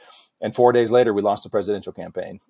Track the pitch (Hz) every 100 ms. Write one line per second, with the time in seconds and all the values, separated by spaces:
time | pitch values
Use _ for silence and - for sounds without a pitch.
0 | - - _ - 110 123 123 123 113 123
1 | 113 101 101 101 - 104 98 98 95 -
2 | 87 92 87 101